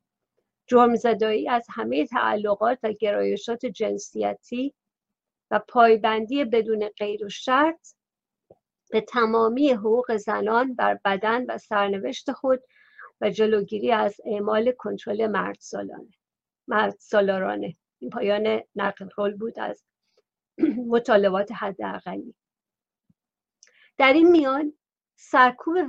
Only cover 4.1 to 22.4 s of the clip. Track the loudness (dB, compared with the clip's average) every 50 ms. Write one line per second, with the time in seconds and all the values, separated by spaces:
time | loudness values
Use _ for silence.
4.1 | -6 -4 -2 -2 -4 -6 _ -10 -8 -6 -6 -6 _ _ _ _ _ _ _ _
5.1 | _ _ _ _ _ _ _ -2 -2 -2 -2 0 4 6 6 6 6 4 2 0
6.1 | 0 -2 -4 -2 -2 -2 -2 0 0 0 0 0 -2 -2 -4 -6 -6 -6 -6 -6
7.1 | -6 -8 -8 -10 -12 -8 -4 0 2 4 4 2 0 -4 _ -20 _ _ _ _
8.1 | _ _ _ _ _ _ _ _ -20 _ _ _ _ _ _ -4 -4 -4 -4 -2
9.1 | -2 0 0 2 2 2 2 2 2 2 2 2 2 2 0 0 0 0 0 0
10.1 | -2 -4 -2 -4 -4 -2 0 0 2 2 0 0 -2 0 0 0 0 0 0 -2
11.1 | 0 0 0 0 0 0 -2 -4 -8 -8 -6 -4 -2 0 0 0 -2 -4 -4 -6
12.1 | -8 -6 -8 -8 -8 -2 0 0 0 0 _ _ _ _ _ _ _ -20 -20 -18
13.1 | _ -4 -2 -2 0 2 2 2 2 2 0 -2 -6 -4 0 0 2 2 2 -2
14.1 | -4 -6 -8 -6 -6 -4 -2 0 0 2 2 0 -2 -2 -6 -8 -8 -8 -6 -6
15.1 | -4 -2 -2 -2 0 -2 -2 -4 -8 _ -14 -12 -10 -10 -10 -10 -12 -16 -20 -20
16.1 | _ _ _ _ _ _ _ _ _ _ -8 -2 0 0 0 0 -2 _ _ 0
17.1 | 2 2 2 2 0 0 -2 -2 -4 -4 -6 -10 -10 _ _ _ _ -14 -14 -10
18.1 | -8 -4 -2 0 0 0 0 0 -2 -2 -4 _ -8 -4 -4 -4 -4 -6 -14 -14
19.1 | -6 -4 -4 -4 -4 -6 -8 -10 -8 -8 -8 -8 -10 -12 _ _ _ _ _ _
20.1 | _ _ _ _ _ _ _ _ _ 0 0 0 0 -2 -2 0 0 2 2 4
21.1 | 4 4 4 4 2 0 -4 -4 -6 -8 -8 -8 -8 -8 -8 -8 -8 -8 -10 -10
22.1 | -10 -10 -12 -14 -18 _